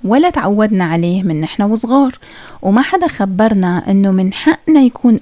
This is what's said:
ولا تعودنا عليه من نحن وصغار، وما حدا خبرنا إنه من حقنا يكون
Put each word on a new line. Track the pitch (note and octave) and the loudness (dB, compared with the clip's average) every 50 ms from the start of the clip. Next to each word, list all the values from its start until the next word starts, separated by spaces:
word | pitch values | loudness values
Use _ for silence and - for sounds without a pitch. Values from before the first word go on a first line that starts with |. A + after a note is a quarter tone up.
| - | -2
ولا | F#3+ A#3 C#4+ E4+ F4+ | 0 2 2 2 2
تعودنا | - C#4 - G3 G#3 G#3 G#3+ G#3 A3 F#3 F3+ | 0 -2 -2 -2 0 0 0 0 0 -2 0
عليه | D#3 E3+ E3+ E3+ F3 F3+ G3 F#3 | 0 -2 -2 0 0 -2 -2 -2
من | E3+ D#3 D3+ | -2 -2 -4
نحن | D#3+ - - - G3+ | -4 -6 -4 -4 -2
وصغار، | G#3 A3+ A3+ - A3+ C4 C#4 C#4 C4 - - - - - - - - - - | -2 -2 -4 -2 0 0 0 0 0 -2 -8 -20 -20 -20 -20 -20 -20 -20 -6
وما | - F#3+ G3+ B3 | -2 0 2 2
حدا | C#4+ - F#4+ F4+ F4 | 2 0 -2 -2 -2
خبرنا | - - - G3 G3 F#3 F#3+ A3 A3 G#3+ F#3+ F#3 F3 F3+ F3+ - | -2 -2 -4 -6 -4 0 0 0 2 2 0 0 0 -2 -4 -2
إنه | - G3 G3 G3 G3 | 0 0 2 2 2
من | F#3+ F#3+ F#3 F#3+ - | 0 0 0 -2 -4
حقنا | - - D#4 D#4+ - - D#4+ D#4 C#4+ | 0 0 0 0 0 0 2 4 4
يكون | C4 A#3+ - - - A#3+ A3 - | 4 2 0 0 2 2 2 2